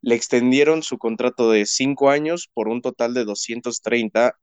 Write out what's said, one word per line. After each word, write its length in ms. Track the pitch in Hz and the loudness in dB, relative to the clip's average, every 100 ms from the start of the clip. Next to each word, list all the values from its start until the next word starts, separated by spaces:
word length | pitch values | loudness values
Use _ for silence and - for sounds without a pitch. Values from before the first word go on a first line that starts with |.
Le 140 | 123 117 | 2 0
extendieron 640 | - 123 123 131 147 160 | 2 2 4 4 4 2
su 160 | 147 120 | -2 -6
contrato 540 | 117 110 123 - 117 | -6 -2 -4 0 2
de 140 | 110 101 | 4 2
cinco 420 | - 131 139 139 | -2 -2 2 2
años 400 | 143 151 175 - | 2 0 -6 -6
por 140 | - 107 | -6 -4
un 140 | 120 | -4
total 320 | 127 123 120 | -6 -4 -2
de 100 | 123 | -2
doscientos 580 | 107 101 - 117 120 117 | -4 -6 -8 -8 -8 -6
treinta 540 | - 120 110 110 120 - | -2 -2 0 0 0 -2